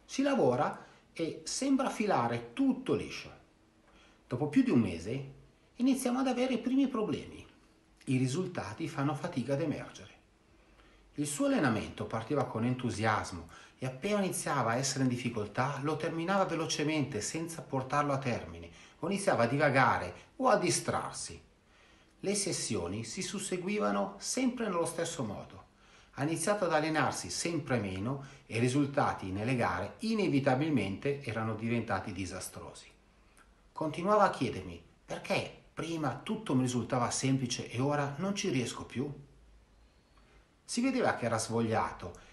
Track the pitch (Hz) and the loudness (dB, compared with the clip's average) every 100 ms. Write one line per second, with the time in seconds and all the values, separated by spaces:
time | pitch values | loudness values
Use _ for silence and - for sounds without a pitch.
0 | - - 277 247 135 123 180 - - - | -6 0 2 6 6 6 2 -2 -12 -20
1 | _ - 156 - - - 277 269 - - | _ -6 -4 -4 -6 -2 2 4 2 0
2 | 208 156 117 120 - - 269 - - 110 | 2 2 2 0 -4 2 2 2 0 0
3 | 80 - - - - _ _ _ _ - | 0 -10 -12 -18 -20 _ _ _ _ -20
4 | - - _ 123 147 269 247 135 98 82 | -20 -20 _ -2 2 4 6 4 4 -2
5 | 95 135 - - - _ _ - 254 254 | -6 -6 -8 -16 -20 _ _ 0 2 2
6 | 247 254 262 247 254 233 247 262 269 220 | 2 2 2 2 0 0 2 4 4 2
7 | 165 131 - - - - - _ _ _ | -2 -2 -6 -16 -18 -20 -20 _ _ _
8 | - 127 131 160 180 - 107 - 156 - | 0 2 2 0 -2 -4 -8 -6 -6 0
9 | 139 143 175 127 117 139 160 - - - | 0 0 -2 -4 0 0 0 -2 -6 -14
10 | - - _ _ _ - _ - - - | -20 -20 _ _ _ -20 _ -20 -20 -20
11 | - - 147 - 277 262 135 104 82 - | -14 -6 -4 0 2 4 2 2 -2 -8
12 | - 113 - 143 120 113 120 127 120 98 | -6 -4 -2 -2 0 0 0 0 -2 0
13 | 110 104 - 87 82 - - - 131 127 | 2 2 -2 -8 -12 -18 -20 -8 -8 -4
14 | 202 208 185 - 170 143 113 120 139 131 | 0 0 0 -2 -2 0 2 2 0 2
15 | 131 120 117 113 101 - 135 135 147 156 | 2 2 -2 -4 -4 -2 -2 -2 -2 -2
16 | 170 165 170 196 175 160 165 - 151 156 | -2 -2 0 2 2 0 -2 0 0 2
17 | 135 101 - 160 165 - - 135 120 143 | 0 -2 -4 -4 -6 -8 -4 -4 0 0
18 | 143 135 131 101 82 82 - - - - | 2 0 0 -2 -6 -12 -14 -18 -20 -8
19 | 165 196 190 117 117 143 147 131 120 92 | -4 0 2 4 4 4 4 6 4 4
20 | 90 - - - 262 196 165 135 - - | -2 -10 -16 0 4 4 4 2 0 -2
21 | - - - - - _ _ - - - | -4 -8 -10 -12 -18 _ _ -20 -20 -20
22 | - _ 185 202 170 - - 101 85 104 | -20 _ -2 0 0 -2 -2 -2 -2 -4
23 | 117 - 180 202 - 180 180 208 208 202 | -6 -6 -6 -6 -4 -4 -2 0 2 2
24 | 196 - - 247 262 - 214 175 165 - | 0 -4 -4 0 2 0 0 0 0 -2
25 | 165 - 110 82 - 95 - _ - - | -4 -4 -4 -6 -10 -16 -20 _ -20 -20
26 | - - 147 165 - 208 175 156 156 156 | -14 -4 -2 0 2 2 2 2 4 2
27 | 120 - - - 170 165 - 120 98 92 | 2 0 -6 -4 -2 -2 0 0 0 -2
28 | 113 139 - - - 110 127 143 139 143 | -4 -4 -8 -16 -6 0 4 4 2 2
29 | 104 - 95 95 117 123 92 87 101 - | 2 0 -4 -2 0 2 2 0 -4 -4
30 | 220 220 170 139 - 127 160 131 98 98 | -2 2 4 4 4 4 4 2 0 -2
31 | 143 139 110 110 110 104 113 117 113 95 | -2 -2 -4 -4 -2 -2 0 0 0 -2
32 | 113 92 90 95 - 87 78 - - - | -2 -6 -6 -8 -10 -12 -14 -16 -20 -20
33 | - - _ - - _ - - 156 170 | -20 -20 _ -20 -20 _ -18 -4 -4 0
34 | 185 214 190 - 117 95 90 85 - - | 4 6 6 4 -2 -2 -8 -12 -16 -20
35 | - 175 - 135 95 - - - 160 165 | -10 -10 -2 -2 -2 -10 -12 -8 -6 -2
36 | 143 - - 214 - 131 127 123 113 127 | -2 -4 -4 -4 2 2 2 0 0 0
37 | 117 - 131 131 120 - - 117 139 147 | 0 2 2 2 0 -4 -4 -2 0 0
38 | 139 143 196 202 190 131 113 - - 117 | -2 -2 -2 0 0 0 -2 -6 -6 -4
39 | 143 - - - - - - - - _ | -4 -6 -16 -20 -20 -20 -20 -20 -20 _
40 | _ - - - _ _ - 240 262 254 | _ -20 -20 -20 _ _ -6 0 2 4
41 | 165 - 117 110 110 113 110 110 - - | 2 2 0 0 0 0 2 2 0 -4
42 | 90 - - | -12 -14 -20